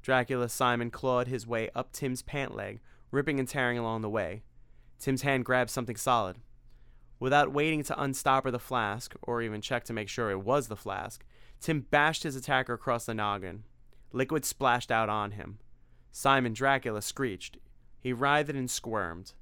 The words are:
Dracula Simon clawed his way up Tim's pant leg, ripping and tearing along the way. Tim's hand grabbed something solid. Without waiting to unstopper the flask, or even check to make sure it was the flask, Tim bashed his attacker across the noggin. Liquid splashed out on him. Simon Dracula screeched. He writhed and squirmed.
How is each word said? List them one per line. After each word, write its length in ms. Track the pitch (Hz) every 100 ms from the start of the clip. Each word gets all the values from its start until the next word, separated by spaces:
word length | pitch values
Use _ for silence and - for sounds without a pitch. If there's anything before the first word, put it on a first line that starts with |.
Dracula 460 | - 131 120 131 120
Simon 420 | - 127 120 120
clawed 380 | - 131 123 123
his 180 | 127 110
way 240 | 117 113
up 200 | - 127
Tim's 300 | - 139 127
pant 340 | - 143 135 107
leg, 240 | 101 107 - - -
ripping 280 | 139 139 139
and 80 | 131
tearing 300 | 147 123 120
along 240 | 113 113
the 80 | 110
way. 340 | 107 87 101 - - - - - -
Tim's 240 | - 135
hand 200 | 139 135
grabbed 260 | 123 127 120
something 280 | - 117 110
solid. 420 | - 120 95 92 - - - - - - - -
Without 320 | 131 143 147
waiting 320 | 139 151 156
to 180 | 139 -
unstopper 500 | 139 135 143 135 135
the 60 | 123
flask, 560 | - 127 107 107 - -
or 200 | - 120
even 200 | 117 107
check 220 | - 123
to 100 | -
make 140 | 113 101
sure 240 | - 113
it 100 | 95
was 280 | 101 139 113
the 80 | 104
flask, 480 | 107 95 98 - - - - -
Tim 220 | - 156
bashed 420 | 120 151 147 156
his 120 | 165 131
attacker 380 | 123 131 131
across 320 | 120 - 120 -
the 80 |
noggin. 500 | 110 104 101 92 87 110 - - - -
Liquid 320 | 123 135 156
splashed 480 | - - 135 120 -
out 180 | 113 110
on 220 | 107 104
him. 280 | 104 - 107 - - - - -
Simon 420 | - 135 135 123
Dracula 500 | 110 135 135 123 107
screeched. 560 | - - 131 90 - - - - - -
He 140 | 127
writhed 420 | 120 139 147 151 139
and 160 | 127
squirmed. 640 | - 127 110 90 82 92 -